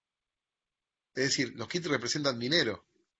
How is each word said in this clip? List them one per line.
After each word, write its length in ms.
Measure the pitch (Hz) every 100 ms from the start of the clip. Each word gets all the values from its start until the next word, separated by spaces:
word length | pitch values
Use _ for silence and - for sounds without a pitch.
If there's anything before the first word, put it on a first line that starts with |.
| _ _ _ _ _ _ _ _ _ _ _
Es 100 | -
decir, 300 | 135 131 123 117
los 100 | 113
kits 220 | 180 165
representan 500 | 135 113 156 143 120
dinero, 460 | 120 165 127 98 - _ _ _